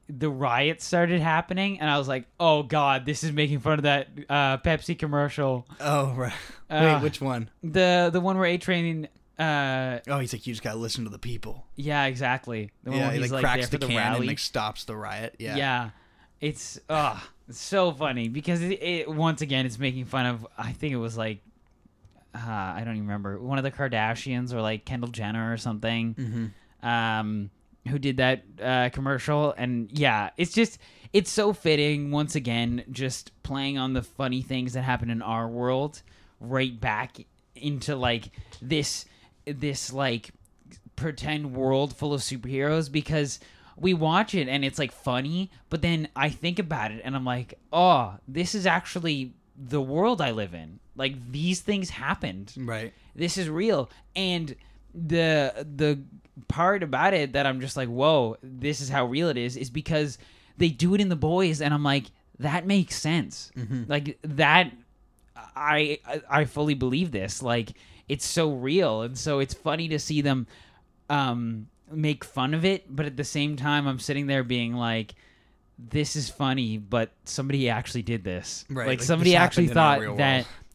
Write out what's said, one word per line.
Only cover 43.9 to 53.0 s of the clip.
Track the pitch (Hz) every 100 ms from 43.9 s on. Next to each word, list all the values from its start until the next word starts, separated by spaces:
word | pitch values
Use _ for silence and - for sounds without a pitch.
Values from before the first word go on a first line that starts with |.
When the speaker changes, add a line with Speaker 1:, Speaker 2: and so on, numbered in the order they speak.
Speaker 1:
watch | 170 160 180 214 185
it | 127
and | 143
it's, | 135 160
like, | 131
funny, | - 131 123 139 175 190 - -
but | 160
then | 170 160 139 131
I | 147
think | - 170 175
about | 165 147 107
it | 113
and | 127 135
I'm | 127
like, | 123 120 - _
"Oh, | 165 180 139 104 101 -
this | 151 175 208
is | 185
actually | 175 - 180 165 139 127 - _ -
the | 123 147
world | 131 156 226 202
I | 139
live | 110 95
in. | 85 80 95 - 131
Like, | 135 135 120
these | 139 180 180
things | - 202 180
happened. | 110 139 196 135 95 98 135
Speaker 2:
Right. | 120 110 113 -